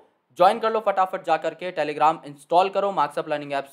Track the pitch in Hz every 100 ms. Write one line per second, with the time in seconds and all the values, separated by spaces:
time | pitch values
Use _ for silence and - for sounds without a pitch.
0 | _ _ _ 131 180 226 220 220 214 190
1 | 190 190 170 160 165 156 180 180 151 147
2 | 151 160 139 143 - 165 190 196 196 180
3 | 147 165 156 147 143 139 135